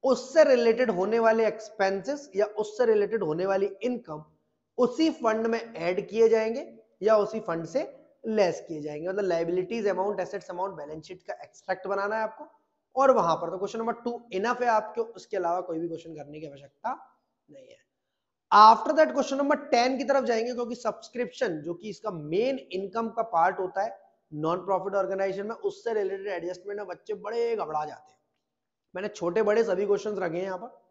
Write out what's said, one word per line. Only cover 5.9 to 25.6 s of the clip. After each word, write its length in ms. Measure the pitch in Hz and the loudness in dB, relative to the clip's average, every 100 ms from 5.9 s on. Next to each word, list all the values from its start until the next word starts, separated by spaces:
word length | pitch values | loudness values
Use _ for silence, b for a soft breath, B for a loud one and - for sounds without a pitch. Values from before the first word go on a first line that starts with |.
| 185 - | -2 -4
किए 200 | 214 226 | 4 4
जाएंगे 360 | 226 220 240 339 - _ _ | 4 0 -4 -8 -18 _ _
या 160 | 202 220 | 4 4
उसी 220 | 202 220 | 2 -4
fund 240 | 220 165 165 | -4 -6 -4
से 180 | 269 339 - _ _ | -4 -4 -10 _ _
less 400 | 226 214 185 - - | -2 2 2 0 -8
किए 140 | 156 | -10
जाएंगे। 260 | 147 147 170 | -8 -8 -6
मतलब 180 | 196 196 | -4 -2
liabilities 600 | 165 170 180 180 233 202 | 0 0 -2 -2 -2 -2
amount, 320 | 185 196 196 | -2 -2 -4
assets 300 | 180 196 - | -6 -8 -10
amount, 260 | 175 196 170 | -6 -6 -8
balance 300 | 147 160 156 | -12 -14 -14
sheet 180 | 185 | -18
का 180 | - - | -14 -14
extract 440 | - - - 185 190 | -14 -20 -6 -6 -2
बनाना 280 | 196 202 220 | -4 -2 -2
है 80 | |
आपको 260 | 220 - 302 _ _ _ _ - | -4 -8 -20 _ _ _ _ 4
और 160 | 269 | 6
वहां 240 | 240 170 156 | 6 4 0
पर। 140 | 170 | -2
तो 80 | 185 | -6
question 220 | 196 226 | -6 -4
number 220 | 226 233 | -6 -4
two 160 | 240 240 - | -6 -8 -8
इनफ 280 | 190 220 247 | -4 -2 0
है 60 | 247 | 2
आपके, 320 | 220 214 - | 2 0 -6
उसके 360 | 226 185 - 196 | -6 -8 -8 -4
अलावा 240 | 170 180 | -2 -2
कोई 180 | 180 165 | -4 -6
भी 80 | 170 | -6
question 280 | 160 165 151 | -8 -12 -16
करने 240 | 143 151 | -14 -14
की 80 | 156 | -14
आवश्यकता 520 | 139 139 _ 220 285 - _ _ _ _ | -16 -20 _ -8 -8 -12 _ _ _ _
नहीं 140 | 285 | -20
है। 180 | - - _ _ _ _ _ _ _ | -20 -20 _ _ _ _ _ _ _
After 420 | 208 214 226 - | 12 12 10 4
that 180 | 311 285 | 4 4
question 260 | 247 - 269 | 2 -2 -2
number 140 | 285 294 - | 0 0 2
ten 280 | 240 247 262 | 2 2 0
की 60 | |
तरफ 200 | 247 277 | 0 0
जाएंगे, 300 | 233 226 240 | 2 -2 -2
क्योंकि 220 | 240 240 240 | -4 -6 -4
subscription 800 | 220 214 - 247 247 - 233 156 | -6 -6 -12 -8 -8 -4 -4 -4
जो 140 | 151 | -8
कि 160 | 175 214 | -10 -10
इसका 220 | 190 214 | -10 -10
main 460 | 175 147 175 247 269 - | -8 -4 0 0 -2 -6
income 360 | 185 196 226 226 | -8 -6 -6 -4
का 120 | 233 226 | -4 -2
part 320 | 170 175 190 | 2 2 0
होता 240 | 185 190 | -4 -4
है 80 | 220 - _ _ _ 151 | -4 -6 _ _ _ -4
non 240 | 156 180 180 | -2 -2 0
profit 300 | 190 190 196 | -2 0 -2
organization 500 | 185 190 196 190 208 | -2 -2 -2 -4 -8
में, 100 | |
उससे 380 | 226 | -6